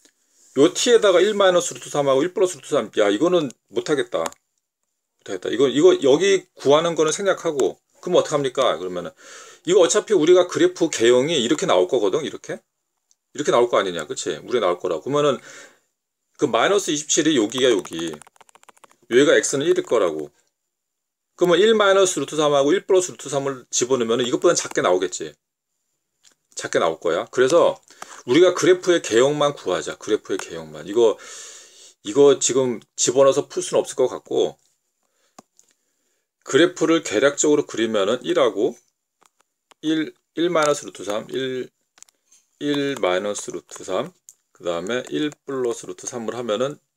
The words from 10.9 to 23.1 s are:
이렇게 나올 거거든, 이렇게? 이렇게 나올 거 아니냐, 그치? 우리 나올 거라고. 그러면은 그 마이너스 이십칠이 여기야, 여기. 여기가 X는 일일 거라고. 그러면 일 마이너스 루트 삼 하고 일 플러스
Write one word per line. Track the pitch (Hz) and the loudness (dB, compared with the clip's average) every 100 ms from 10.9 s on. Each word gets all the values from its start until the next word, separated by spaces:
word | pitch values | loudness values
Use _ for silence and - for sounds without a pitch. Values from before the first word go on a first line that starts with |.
| - 117 123 143 165 | 2 4 4 2 -2
이렇게 | 113 - 170 | -2 -2 2
나올 | 90 92 | 2 2
거거든, | 123 101 147 | 0 0 -2
이렇게? | 117 - - 190 _ _ _ _ _ _ _ | -6 -10 -14 -14 _ _ _ _ _ _ _
이렇게 | - 190 | -6 0
나올 | 131 123 | 2 2
거 | 117 | 0
아니냐, | 98 85 76 | -2 -6 -8
그치? | - 98 76 | -8 -8 -8
우리 | 101 120 | -4 -2
나올 | 95 87 | 0 -2
거라고. | 90 80 | -4 -6
그러면은 | 123 143 147 120 - - - _ _ _ _ _ _ - | -4 -2 0 -2 -8 -20 -20 _ _ _ _ _ _ -4
그 | 139 | -2
마이너스 | 113 151 202 185 | 2 2 0 -2
이십칠이 | 147 - - 156 139 | -6 -2 -2 0 0
여기야, | 104 127 131 | 0 0 2
여기. | 101 - 82 82 78 - _ _ _ - _ _ _ - | 2 -2 -10 -10 -12 -18 _ _ _ -20 _ _ _ 0
여기가 | 120 147 113 | 2 4 2
X는 | - 139 160 | 0 -2 -2
일일 | 180 | -2
거라고. | - 120 87 78 73 _ _ _ _ _ _ _ _ _ _ | 0 0 0 -4 -10 _ _ _ _ _ _ _ _ _ _
그러면 | - 175 170 | 0 4 6
일 | 220 | 6
마이너스 | 220 196 190 185 - | 4 4 4 4 0
루트 | 135 156 | -4 0
삼 | 151 | 2
하고 | 143 143 | 4 4
일 | 190 - | 2 2
플러스 | 185 180 | 2 2